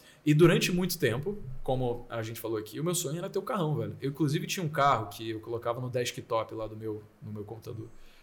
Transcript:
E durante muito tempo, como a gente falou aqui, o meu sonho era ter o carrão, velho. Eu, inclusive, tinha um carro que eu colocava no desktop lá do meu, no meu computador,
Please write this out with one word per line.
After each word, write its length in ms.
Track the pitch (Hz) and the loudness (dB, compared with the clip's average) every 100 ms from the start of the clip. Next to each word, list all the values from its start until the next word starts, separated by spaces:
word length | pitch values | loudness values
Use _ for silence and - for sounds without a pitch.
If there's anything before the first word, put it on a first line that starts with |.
| - - | -20 -2
E 80 | 151 | 4
durante 380 | 151 170 214 - | 8 8 8 4
muito 260 | 180 185 - | 2 0 2
tempo, 360 | 127 117 175 202 - - | 2 2 -2 -6 -6 -4
como 420 | - 127 123 - - | 0 0 0 -2 -6
a 140 | 113 | -6
gente 160 | 110 113 | -6 -6
falou 180 | 113 110 | -4 -4
aqui, 220 | 107 123 | -4 -4
o 60 | |
meu 100 | 165 | 0
sonho 240 | 175 143 165 | 0 -2 -4
era 100 | 190 | -4
ter 120 | 185 | -4
o 20 | |
carrão, 320 | 196 220 156 | -2 0 0
velho. 220 | 135 104 - | 0 -2 -4
Eu, 100 | 135 | -6
inclusive, 360 | 147 - 165 - | 2 2 2 -2
tinha 180 | - | -2
um 40 | 156 | -2
carro 400 | 151 143 120 104 | 4 6 4 0
que 220 | - 113 | -6 -6
eu 100 | 110 | -6
colocava 400 | 117 117 120 120 | -6 -4 -2 -2
no 100 | 127 | -2
desktop 640 | 123 123 - 110 113 110 | 0 -2 -4 -2 -2 -2
lá 140 | 113 110 | -6 -8
do 80 | 110 | -6
meu, 260 | 110 107 104 _ | -6 -6 -10 _
no 120 | 107 | -10
meu 100 | 107 | -8
computador, 460 | 104 113 - 127 110 - - - | -8 -10 -10 -10 -12 -14 -18 -20